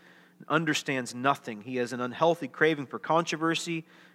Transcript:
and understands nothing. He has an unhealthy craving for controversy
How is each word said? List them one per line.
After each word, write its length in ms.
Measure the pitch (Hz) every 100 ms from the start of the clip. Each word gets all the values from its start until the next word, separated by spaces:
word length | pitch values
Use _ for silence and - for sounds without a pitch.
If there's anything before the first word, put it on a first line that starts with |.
| - - - _
and 100 | -
understands 680 | 156 160 147 - 131 120
nothing. 480 | 123 135 135 - 107
He 140 | 113 127
has 160 | 120
an 80 | 123
unhealthy 480 | 123 117 165 165 135
craving 380 | - 156 151 131
for 120 | 113
controversy 840 | - 160 170 156 160 160 - 165 - - -